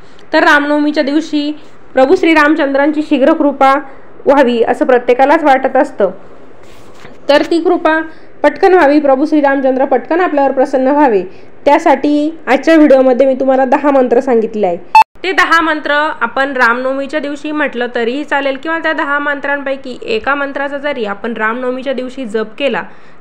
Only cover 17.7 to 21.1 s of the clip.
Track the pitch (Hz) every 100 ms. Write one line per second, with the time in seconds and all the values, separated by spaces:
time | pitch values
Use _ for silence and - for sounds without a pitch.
17.7 | 233 247 240 233 269 294 285 277 269 320
18.7 | 330 320 302 302 285 294 285 277 285 269
19.7 | 269 262 240 - 214 240 285 277 277 277
20.7 | 277 294 262 208